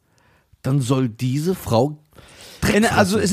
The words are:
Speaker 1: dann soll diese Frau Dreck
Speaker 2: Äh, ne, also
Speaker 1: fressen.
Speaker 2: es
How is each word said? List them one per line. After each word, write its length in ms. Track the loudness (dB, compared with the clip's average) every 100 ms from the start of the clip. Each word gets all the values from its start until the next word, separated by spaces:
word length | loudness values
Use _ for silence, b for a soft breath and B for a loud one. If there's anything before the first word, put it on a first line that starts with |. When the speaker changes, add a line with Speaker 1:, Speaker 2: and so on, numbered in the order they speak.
| _ _ _ _ _ _
Speaker 1:
dann 200 | -2 -2
soll 280 | 0 0 -2
diese 460 | -4 -4 -4 -4 -6
Frau 420 | 0 0 0 -2 _ B B B B B
Dreck 140 | 0 2
Speaker 2:
Äh, 40 |
ne, 120 | 2
also 240 | 2 2 2
Speaker 1:
fressen. 80 |
Speaker 2:
es 60 | 0